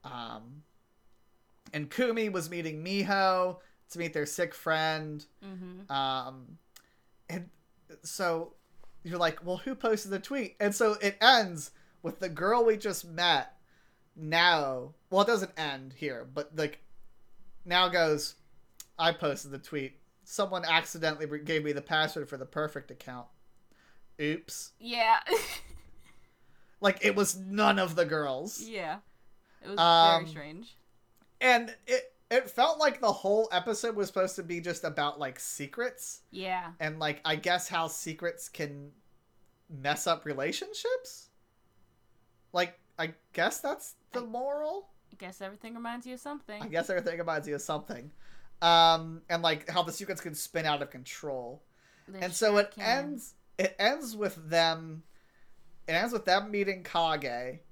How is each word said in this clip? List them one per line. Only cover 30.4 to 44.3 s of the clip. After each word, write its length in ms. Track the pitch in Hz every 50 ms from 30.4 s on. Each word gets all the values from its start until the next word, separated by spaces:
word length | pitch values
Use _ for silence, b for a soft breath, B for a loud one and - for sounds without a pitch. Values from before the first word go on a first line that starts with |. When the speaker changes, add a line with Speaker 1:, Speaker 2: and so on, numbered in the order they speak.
| 143 147 156 175 233 - - - _ _ _ _ _ _ _ _ _ _ _ _
Speaker 1:
And 360 | - 254 247 240 233 226 233 - _
it, 280 | - 247 254 - - _ _ _ _
it 180 | 233 254 254 -
felt 300 | - - 247 311 330 302
like 200 | 311 294 247 -
the 120 | 247 214
whole 360 | 202 - - 196 202 214 226 220
episode 440 | - 180 180 240 214 208 - 233 214
was 120 | 208 202 -
supposed 280 | - 190 185 185 190 -
to 60 | 185
be 180 | 165 175 170
just 220 | 170 175 170 165 -
about, 360 | 160 143 - 147 147 147 147
like, 200 | 151 131 123 -
secrets. 840 | - - - - 143 139 - - 240 254 247 - - - - - _ _
Speaker 2:
Yeah. 400 | - 185 185 185 185 180 175 165 175 -
Speaker 1:
And, 180 | 160 156 156 160
like, 240 | 160 151 147 151 -
I 120 | 160 156
guess 320 | 156 - 180 175 180 180 -
how 200 | - 170 165 160
secrets 600 | 160 - - 170 156 156 175 170 170 - - -
can 420 | - - 151 147 143 143 143 143 - _ _ _ _ _ _ _ _ _ _ _ _ _ _ _
mess 380 | 160 135 135 143 147 151 - -
up 180 | 165 165 -
relationships? 1040 | 151 147 135 135 160 175 - 392 392 427 - - 466 508 508 508 - - - - _ _ _ _ _ _ _ _ _ _ _ _ _ _ _ _ _ _ _ _ _ _ _ _ _
Like, 280 | - 175 180 170 175 _ _ _ _ -
I 160 | 165 160 160 _ _ _ _
guess 260 | - 170 208 220 -
that's 340 | - 277 302 - - - - _ _ _
the 100 | - 247
Speaker 2:
I 40 | 240
Speaker 1:
moral? 640 | 226